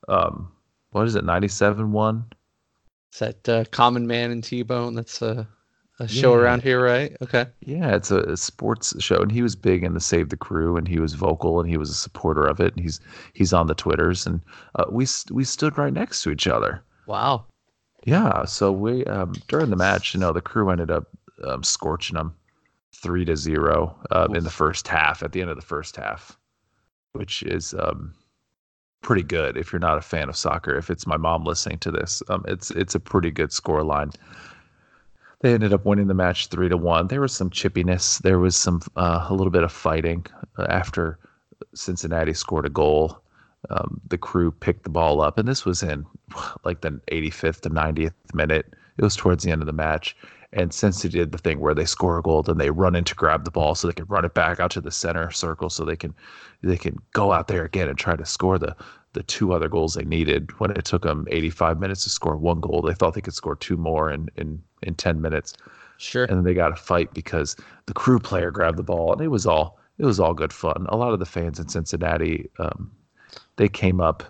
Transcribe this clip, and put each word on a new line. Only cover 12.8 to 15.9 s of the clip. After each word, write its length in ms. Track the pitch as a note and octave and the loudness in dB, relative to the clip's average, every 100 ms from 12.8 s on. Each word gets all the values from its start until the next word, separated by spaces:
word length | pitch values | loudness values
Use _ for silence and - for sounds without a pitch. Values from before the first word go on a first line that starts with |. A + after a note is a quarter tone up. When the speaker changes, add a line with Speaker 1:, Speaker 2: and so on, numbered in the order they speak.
Speaker 1:
he's, 160 | E2+ D2+ - - - | -6 -6 -14 -20 -20
he's 200 | - F#2 | 0 4
on 140 | F2+ E2 | 4 2
the 60 | |
Twitters, 540 | D#2 - D#2 E2+ F2+ - | 0 0 2 2 2 -2
and, 140 | E2+ - - - - | -4 -6 -20 -8 -2
uh, 100 | E2 | 0
we 160 | A2 C3 | 0 -2
s-, 200 | - - | -2 -4
we 140 | B2 C3 | -4 -2
stood 320 | - D3+ D3 | 0 -2 0
right 160 | C#3+ | -2